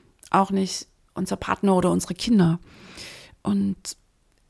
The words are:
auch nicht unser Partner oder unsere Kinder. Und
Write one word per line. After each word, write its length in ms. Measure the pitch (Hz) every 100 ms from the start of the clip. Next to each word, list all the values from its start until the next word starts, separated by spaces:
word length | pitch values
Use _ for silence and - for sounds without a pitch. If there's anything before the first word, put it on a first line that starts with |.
| _ _ -
auch 220 | 196 190
nicht 360 | 190 190 - - _ _
unser 240 | - 185 196
Partner 380 | - - 202 185
oder 140 | 175
unsere 240 | 180 -
Kinder. 460 | 175 - 220 170 170 - - - - - - - _
Und 520 | - 202 196 190 - - _ _ _ _